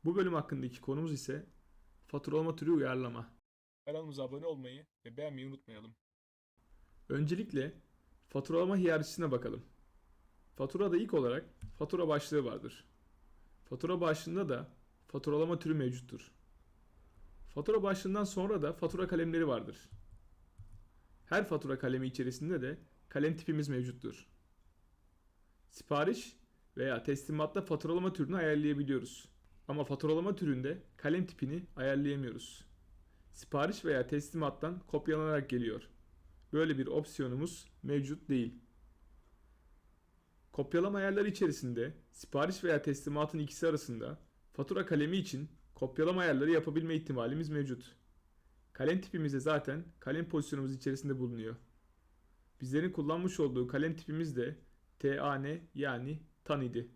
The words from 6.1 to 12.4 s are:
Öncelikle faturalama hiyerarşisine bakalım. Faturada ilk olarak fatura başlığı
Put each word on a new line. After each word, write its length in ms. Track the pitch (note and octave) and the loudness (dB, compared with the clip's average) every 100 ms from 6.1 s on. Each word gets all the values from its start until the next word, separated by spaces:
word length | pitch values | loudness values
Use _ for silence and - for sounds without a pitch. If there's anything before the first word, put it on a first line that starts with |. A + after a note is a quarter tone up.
| _ _ _ _ _ _ - - - - | _ _ _ _ _ _ -20 -20 -20 -4
Öncelikle 720 | C3+ D3+ F3+ A3+ C#3+ C#3 - _ _ _ - _ | 0 0 0 -2 -2 -4 -8 _ _ _ -20 _
faturalama 500 | C#3 C3+ E3 F3+ G3 | -6 0 2 4 4
hiyerarşisine 540 | F3+ D#3+ D3+ - E3 | 4 4 0 -2 0
bakalım. 340 | B2 A2+ A2 - - - - _ _ _ _ _ - | 0 -2 -8 -12 -20 -20 -20 _ _ _ _ _ -6
Faturada 420 | C3+ F#3 G3 E3+ | -4 0 2 2
ilk 160 | A3+ | 4
olarak 320 | D#3 B2 C3 - - - - | 2 4 0 -4 -14 -14 -6
fatura 300 | D#3 F#3 E3 | -2 0 2
başlığı 360 | D3 C#3+ D3+ | 2 2 2